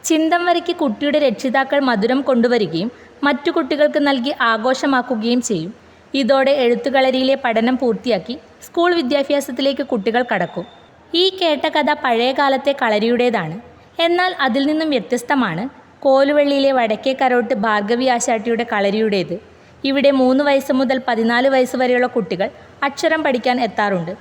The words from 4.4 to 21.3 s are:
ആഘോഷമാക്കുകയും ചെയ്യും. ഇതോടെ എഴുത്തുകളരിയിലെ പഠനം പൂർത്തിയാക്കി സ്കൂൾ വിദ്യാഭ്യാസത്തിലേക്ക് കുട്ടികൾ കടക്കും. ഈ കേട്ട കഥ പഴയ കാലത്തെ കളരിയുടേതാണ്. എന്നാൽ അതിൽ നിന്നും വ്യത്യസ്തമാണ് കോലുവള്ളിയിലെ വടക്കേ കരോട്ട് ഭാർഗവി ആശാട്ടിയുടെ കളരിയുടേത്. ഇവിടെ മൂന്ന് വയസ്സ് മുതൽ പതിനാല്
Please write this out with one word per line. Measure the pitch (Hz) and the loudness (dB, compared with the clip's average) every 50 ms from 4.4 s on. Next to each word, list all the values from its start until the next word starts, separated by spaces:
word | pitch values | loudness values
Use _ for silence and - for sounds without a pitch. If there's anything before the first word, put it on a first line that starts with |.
| 254 233 | 0 0
ആഘോഷമാക്കുകയും | 226 220 214 254 262 254 - 285 277 254 240 - 262 220 214 233 240 254 240 - | 0 0 0 -2 -2 0 0 0 0 0 0 -2 -4 -4 -2 0 0 0 0 -2
ചെയ്യും. | 220 165 156 180 233 - - - - - _ - - | -4 -4 -4 -8 -12 -16 -20 -20 -20 -20 _ -6 -4
ഇതോടെ | 269 277 220 269 269 269 269 277 294 254 | -2 0 2 2 2 4 2 2 2 2
എഴുത്തുകളരിയിലെ | 240 240 - 240 285 254 269 254 262 254 262 262 262 269 262 - | 2 2 0 -2 0 0 2 2 2 2 0 2 0 0 0 0
പഠനം | 247 226 226 226 247 254 247 | 0 0 2 2 2 0 0
പൂർത്തിയാക്കി | 269 240 220 - - 254 226 185 - - 240 302 - - - - - | 0 -2 -2 -2 -2 -2 -2 -2 -2 -8 -12 -12 -14 -20 -20 -20 -20
സ്കൂൾ | - - 349 339 359 349 339 | -6 -2 0 2 2 2 0
വിദ്യാഭ്യാസത്തിലേക്ക് | 302 247 294 285 277 277 294 285 277 - 254 247 269 277 277 269 285 254 | 0 0 0 -2 0 0 0 -2 -2 -4 -6 -2 -2 -2 0 -2 -4 -4
കുട്ടികൾ | 262 226 190 240 220 240 247 247 | -4 -2 -2 0 0 0 0 0
കടക്കും. | 226 190 175 170 - 180 - - - - - - - - - - - 339 | -2 -2 -2 -4 -6 -12 -12 -12 -16 -20 -20 -20 -20 -20 -20 -4 0 2
ഈ | 359 381 370 381 | 2 2 0 0
കേട്ട | 370 330 302 262 - 311 302 | 0 0 0 0 -2 -2 -2
കഥ | 311 294 294 294 294 - | 0 0 0 -2 -2 0
പഴയ | 254 240 226 233 254 269 277 | -2 0 2 0 0 0 0
കാലത്തെ | 285 277 269 262 269 285 277 277 | 2 2 0 0 0 -2 -2 0
കളരിയുടേതാണ്. | 262 233 214 208 208 233 240 233 247 247 226 214 175 156 160 214 - - - - - - _ - 330 339 | 0 0 0 2 2 2 2 2 2 0 0 -2 -4 -4 -8 -10 -14 -18 -20 -20 -20 -20 _ -2 0 0
എന്നാൽ | 349 349 359 370 359 - 277 269 | 2 2 0 -2 -2 0 -2 0
അതിൽ | 220 277 277 285 | 0 0 0 0
നിന്നും | 302 311 320 311 285 | 0 0 0 0 -2
വ്യത്യസ്തമാണ് | 240 185 - 240 247 240 - 294 277 240 202 160 165 214 269 - - - - - _ - | -2 -2 -2 -4 -4 -2 -2 0 0 0 -2 -2 -4 -6 -8 -10 -14 -20 -20 -20 _ 2
കോലുവള്ളിയിലെ | 277 269 269 277 277 294 294 285 285 285 277 269 277 269 254 | 4 4 4 4 4 4 2 2 2 2 2 2 2 2 2
വടക്കേ | 233 214 214 214 - 262 262 262 | 0 0 -2 -2 -2 -4 -2 0
കരോട്ട് | 277 254 247 247 233 - 262 214 202 | 0 2 2 2 0 0 -2 -2 0
ഭാർഗവി | 226 214 208 208 202 240 240 262 262 247 | 0 0 0 0 0 -2 0 2 0 0
ആശാട്ടിയുടെ | 233 233 - 240 220 208 233 233 226 240 233 226 | 0 0 -2 -2 -2 -2 -2 -2 -2 -2 -4 -2
കളരിയുടേത്. | 208 202 202 196 220 220 220 202 196 175 147 170 208 - - - - - - - - - 269 | 0 0 0 0 0 0 0 0 -2 -2 -4 -6 -12 -12 -18 -20 -20 -20 -20 -20 -8 -4 -2
ഇവിടെ | 269 277 269 277 277 262 | -2 2 2 4 4 4
മൂന്ന് | 262 254 262 269 294 285 | 2 4 2 2 2 2
വയസ്സ് | 277 277 269 - 285 254 | 2 0 0 0 0 0
മുതൽ | 269 240 269 262 262 - | 2 0 0 -2 -2 -2
പതിനാല് | 240 220 226 226 | -2 0 0 2